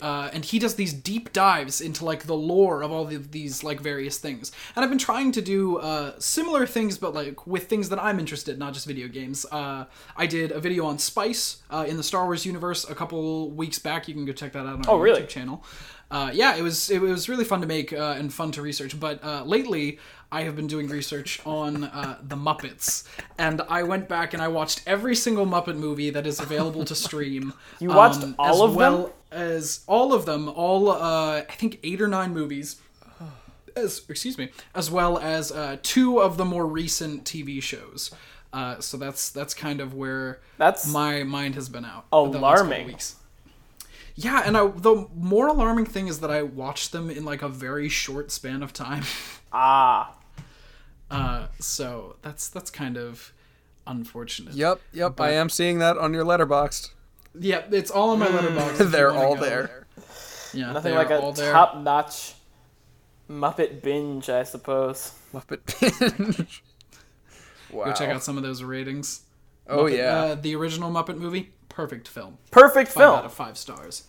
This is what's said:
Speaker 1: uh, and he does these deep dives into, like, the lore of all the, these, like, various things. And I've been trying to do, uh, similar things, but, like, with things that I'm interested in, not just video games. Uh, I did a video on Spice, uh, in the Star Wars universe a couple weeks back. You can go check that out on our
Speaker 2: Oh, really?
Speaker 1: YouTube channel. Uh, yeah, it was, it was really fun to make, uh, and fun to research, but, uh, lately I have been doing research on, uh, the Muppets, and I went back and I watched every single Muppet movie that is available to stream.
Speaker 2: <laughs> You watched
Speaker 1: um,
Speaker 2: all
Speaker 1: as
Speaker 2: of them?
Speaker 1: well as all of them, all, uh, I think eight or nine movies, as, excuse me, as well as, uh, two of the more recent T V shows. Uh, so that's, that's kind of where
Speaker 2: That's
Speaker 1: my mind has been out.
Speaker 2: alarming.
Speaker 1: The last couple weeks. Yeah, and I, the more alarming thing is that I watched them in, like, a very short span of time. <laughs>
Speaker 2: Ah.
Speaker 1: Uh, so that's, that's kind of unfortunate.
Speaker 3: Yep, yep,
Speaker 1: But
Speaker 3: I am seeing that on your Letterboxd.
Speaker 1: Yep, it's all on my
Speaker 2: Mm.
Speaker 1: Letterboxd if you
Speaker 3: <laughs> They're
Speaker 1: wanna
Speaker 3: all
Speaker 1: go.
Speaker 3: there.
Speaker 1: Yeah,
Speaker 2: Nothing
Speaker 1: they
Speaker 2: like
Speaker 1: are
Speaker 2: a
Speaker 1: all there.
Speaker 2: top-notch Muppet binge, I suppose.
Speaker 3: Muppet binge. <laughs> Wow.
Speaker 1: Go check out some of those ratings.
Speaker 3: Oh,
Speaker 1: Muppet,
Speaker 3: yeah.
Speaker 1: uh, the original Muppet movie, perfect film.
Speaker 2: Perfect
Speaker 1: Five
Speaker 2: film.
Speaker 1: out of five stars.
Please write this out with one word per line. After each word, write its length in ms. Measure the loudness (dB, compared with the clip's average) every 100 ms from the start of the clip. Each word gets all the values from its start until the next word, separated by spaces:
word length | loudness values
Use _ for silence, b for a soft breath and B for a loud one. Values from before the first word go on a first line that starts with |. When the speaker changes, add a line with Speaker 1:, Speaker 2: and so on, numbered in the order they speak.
Speaker 1:
uh, 280 | -4 -4 -6
and 140 | -8 -2
he 120 | 0
does 180 | 0 0
these 180 | -4
deep 400 | -4 -6 -6 -2
dives 480 | 4 4 4 0 -4
into, 240 | -6 -4 -4
like, 180 | -4 -2
the 80 | -2
lore 460 | 2 6 6 4
of 120 | -2
all 100 | -4
the, 140 | -4 -8
these, 440 | -10 -10 -8 -6
like, 200 | -6 -6
various 360 | -4 -6 -6 -6
things. 340 | -8 -8 -12 B B
And 120 | -2 2
I've 40 |
been 80 | 2
trying 340 | 2 2 2
to 80 | 0
do, 340 | 0 2 2 0
uh, 340 | -2 -4 -4 -6
similar 480 | -2 0 2 2 2
things, 320 | 0 -2 -2
but, 160 | -4
like, 320 | -4 -6 -10 -6
with 220 | -6 -2
things 220 | -2 -2
that 120 | -2
I'm 180 | 0 -2
interested 340 | -4 -6 -8
in, 60 | -8
not 140 | -8
just 120 | -8 -8
video 220 | -8 -10
games. 360 | -10 -10 -10 -8
Uh, 320 | -8 -6 -8 -12 b b -4
I 120 | -2
did 260 | 0 -2
a 80 | -2
video 240 | -2 0 -2
on 120 | -2
Spice, 600 | -4 -2 -2 -2 -4 -8 -8
uh, 140 | -4 -4
in 120 | -4
the 60 |
Star 200 | -2 0
Wars 220 | 0 -2 -4
universe 440 | -4 -4 -4 -6
a 60 | -8
couple 540 | -6 -4 -4 -4 -6
weeks 280 | -6 -6 -6
back. 280 | -4 -6 -6
You 60 |
can 100 | -8
go 80 | -8
check 220 | -8 -10
that 80 | -10
out 60 | -8
on 180 | -2 4
our 80 | 6
Speaker 2:
Oh, 20 |
really? 260 | 6 6
Speaker 1:
YouTube 40 | 2
channel. 340 | -8 -8 -10 B B B B -8
Uh, 220 | -4 -2
yeah, 220 | 4 4 4
it 60 |
was, 280 | 0 -2 0
it 120 | 2
was 260 | 2 0 -2
really 160 | -2
fun 160 | 0 0
to 80 | 0
make, 240 | -2 -4
uh, 240 | -4 -4 -4
and 160 | -6
fun 200 | -6 -6
to 80 | -6
research, 360 | -6 -8 -8 -6
but, 240 | -6 -6 -8
uh, 180 | -8
lately 560 | 0 0 0 -2 -4 -6 b b -10
I 120 | -6
have 120 | -6 -6
been 120 | -6
doing 200 | -6 -6
research 540 | -6 -6 -8 -8 -8 -6
on, 380 | -4 -4 -4
uh, 340 | -6 -8 -10 -10
the 140 | -10 -4
Muppets, 680 | -2 -4 -8 -6 -4 -4 B B B -2
and 240 | 0 0 -2
I 160 | -2
went 240 | 0 -2 -2
back 260 | -4 -4
and 80 | -4
I 60 | -2
watched 360 | -2 -2 -4 -2
every 280 | 0 2 0
single 280 | 2 2 2
Muppet 300 | 2 0 -4
movie 340 | -4 -2 -2
that 140 | -2 -4
is 140 | -4
available 460 | -4 -2 -2 -2 -4
to 100 | -4
stream. 560 | -4 -4 -4 -4 -6 -10 -20
Speaker 2:
<laughs> 140 | -6
You 80 | 6
watched 340 | 10 10 8
Speaker 1:
um, 120 | -2 2
Speaker 2:
all 80 | 4 6
Speaker 1:
as 60 |
Speaker 2:
of 80 | 6
them? 60 | 6
Speaker 1:
well 360 | 6 4 -2 -10 _
as 480 | -6 -4 -4 -4 -8 0
all 280 | 2 4
of 120 | 2 2
them, 220 | -4 -4
all, 420 | -2 2 4 4
uh, 480 | 2 0 0 0 -2
I 160 | -6 -4
think 200 | -4 -4
eight 180 | -8 -2
or 60 | -2
nine 260 | 0 -2
movies, 440 | -4 -4 -6 -10 -14 -20 _ -20 B -18 -18 B B -12 -4
as, 260 | -4 -4 -10
excuse 280 | -8 -6 -6
me, 120 | -10 b b
as 160 | -6 0
well 280 | 2 2 2
as, 320 | 0 -2 -4
uh, 260 | -6 -8 -6
two 360 | 0 4 6 6
of 180 | 6 4
the 80 | 0
more 200 | 0 -2
recent 600 | -2 -2 -4 -4 -6 -8
T 160 | -8
V 180 | -8 -6
shows. 520 | -6 -8 -12 -12 -12 b b b b
Uh, 260 | -8 -6 -8
so 180 | -10 -8
that's, 320 | -8 -6 -6
that's 240 | -6 -8
kind 280 | -8 -6 -6
of 120 | -6
where 460 | -8 -6 -6 -6 -10 b 4
Speaker 2:
That's 300 | 4 4 0
Speaker 1:
my 360 | 0 0 0
mind 320 | -2 -4 -4 -6
has 140 | -10
been 160 | -12 -14
out. 200 | -14 4
Speaker 2:
alarming. 200 | 6 6
Speaker 1:
The 60 | 4
last 220 | 8 8
couple 220 | 6 0 -6
weeks. 300 | -10 -12 -12 -20 -20 -20 -20 -20 -20 B B B -8
Yeah, 260 | 0 2 4
and 120 | 4
I, 80 | 4
the 400 | 4 6 6 2 -6
more 320 | 2 4 6
alarming 380 | 4 4 4 0
thing 220 | -2 -4
is 140 | -4
that 100 | -2
I 100 | -2
watched 500 | -2 -6 -8 -6 -6
them 200 | -6 -8
in, 120 | -8
like, 200 | -8 -6
a 60 | -6
very 380 | -8 -6 -4 -2
short 420 | -2 -4 -8 -8
span 320 | -10 -8 -8
of 100 | -8
time. 300 | -10 -8 -6 -6
<laughs> 40 | B B B -6 4
Speaker 2:
Ah. 540 | 6 8 8 6 0 -10 -20 b b b b b b b -8
Speaker 1:
Uh, 380 | -4 -2 -2 -6 -8
so 560 | -8 -6 -6 -10 -14 -16
that's, 280 | -14 -12 -10
that's 200 | -10 -12
kind 280 | -8 -8 -6
of 340 | -10 -14 -20 -20 _ _ _ _ -10
unfortunate. 640 | -10 -10 -12 -10 -12 -10 -2
Speaker 3:
Yep, 260 | 0 0 -4
yep, 240 | -4 -4 0
Speaker 1:
But 80 | 2
Speaker 3:
I 20 | 2
am 120 | 2
seeing 320 | 2 0 4
that 180 | 4 4
on 160 | 0
your 120 | 0 2
Letterboxd. 640 | 2 2 2 2 -4 -10 -18 -20 _ -20 -4
Speaker 1:
Yep, 320 | 0 0 0
it's 160 | 0 2
all 200 | 2 4
on 100 | 4
my 60 | 4
Speaker 2:
Mm. 100 | 4
Speaker 1:
Letterboxd 340 | 2 2 0
if 60 | 4
you 40 | 4
Speaker 3:
<laughs> 40 |
They're 240 | 6 6
Speaker 1:
wanna 120 | 6 4
Speaker 3:
all 100 | 4
Speaker 1:
go. 60 | 0
Speaker 3:
there. 420 | -2 -4 -10 -20 -20 B B B B B
Speaker 1:
Yeah, 200 | -8 -6
Speaker 2:
Nothing 180 | -4 2
Speaker 1:
they 60 | 2
Speaker 2:
like 140 | 4
Speaker 1:
are 20 |
Speaker 2:
a 60 | 2
Speaker 1:
all 100 | 0
there. 220 | -2 4
Speaker 2:
top-notch 800 | 6 6 4 0 0 0 -8 -14 -18 _ _ _ _ _ _ _ _ -14
Muppet 520 | -4 -2 0 -2 -2
binge, 480 | -4 -2 -4 -6 -2
I 140 | -2
suppose. 680 | -2 -8 -2 0 0 -4 -12 -16 -16
Speaker 3:
Muppet 920 | -16 -12 -10 -10 2 2 4 0 2 -2
binge. 360 | -2 -6 -12 _
<laughs> 40 | _ _ b b _ b b b b b
Wow. 140 | -6 -4
Speaker 1:
Go 80 |
check 160 | -2 -2
out 140 | -2
some 120 | -4 -6
of 60 |
those 200 | -6 -8
ratings. 580 | -8 -8 -8 -8 -8 -12 _ _ _ _ -2
Speaker 3:
Oh, 180 | 2 2
Speaker 1:
Muppet, 120 | 2
Speaker 3:
yeah. 180 | 2 2
Speaker 1:
uh, 180 | 0 -2
the 200 | -4 -4
original 340 | -4 -4 -2
Muppet 260 | -2 -2 -6
movie, 340 | -6 -6 -8 _ -16
perfect 380 | -10 -8 -10 -14
film. 280 | -16 -16 -18 _
Speaker 2:
Perfect 400 | 12 12 10 4
Speaker 1:
Five 100 | 8
Speaker 2:
film. 120 | 10 8
Speaker 1:
out 60 | 0
of 80 |
five 240 | -8 -10 -10
stars. 460 | -14 -14 -14 -14